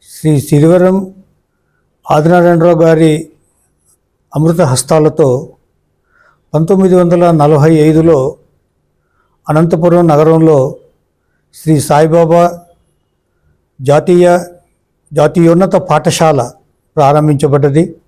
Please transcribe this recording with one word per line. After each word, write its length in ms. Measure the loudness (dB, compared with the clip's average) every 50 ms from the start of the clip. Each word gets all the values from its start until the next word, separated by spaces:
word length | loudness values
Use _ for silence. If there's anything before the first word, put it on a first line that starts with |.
| _ _
శ్రీ 220 | -20 -8 -4 -2 -2 -2
సిరివరం 560 | -2 -2 -2 0 2 2 2 2 2 0 0 -2 -6 -8 -18 -20 -20 _ _ _ _ _ _ _ _ _ _ _ _ _ _ _ _
ఆదినారాయణరావు 720 | -4 -2 -2 0 0 0 2 2 2 0 2 2 0 2 2
గారి 320 | 2 0 2 2 0 0 0 -2 -6 -12 _ _ _ _ _ _ _ _ _ _ _ _ _ _ _ _ _ _ _ _ -6
అమృత 280 | -4 -2 -2 0 0 -2 -2
హస్తాలతో 580 | -2 -4 -4 -2 0 0 0 0 0 0 0 0 0 -4 -6 -12 -20 _ _ _ _ _ _ _ _ _ _ _ _ _ _ _ _ _ _ _ -4
పంతొమ్మిది 420 | -4 -2 0 0 0 2 2 2
వందల 340 | 2 2 2 0 0 0 0
నలభై 400 | 0 2 2 2 2 2 2 2 2 2 2
ఐదులో 320 | 2 2 2 2 2 0 0 -2 -4 -8 _ _ _ _ _ _ _ _ _ _ _ _ _ _ _ _ _ _ _ _ _ _
అనంతపురం 580 | -4 -2 -2 0 0 -2 0 0 0 2 2 2 2 2
నగరంలో 460 | 2 2 2 2 2 2 2 2 2 0 -2 -6 -12 _ _ _ _ _ _ _ _ _ _ _ _ _ _ _
శ్రీ 200 | -14 -4 -2 -2 -2
సాయిబాబా 600 | -2 -2 0 0 0 0 2 0 0 2 2 0 0 0 -4 -8 -20 _ _ _ _ _ _ _ _ _ _ _ _ _ _ _ _ _ _ _ _ _ _ _
జాతీయ, 460 | -4 0 0 0 0 0 0 2 2 2 2 0 -2 -8 -18 -20 _ _ _ _ _ _ _ _ _ _ -4
జాతీయోన్నత 600 | -2 -2 0 0 0 2 2 2 2 0 0 -2 -4 -2 -2
పాఠశాల 520 | -4 -2 -2 -2 -4 0 0 0 0 -2 -4 -6 -10 _ _ _ _ _ _ _ _
ప్రారంభించబడ్డది. 880 | -2 0 2 2 0 0 0 -2 0 -2 -2 -2 0 0 0 0 0 -2 -4 -6 -18 _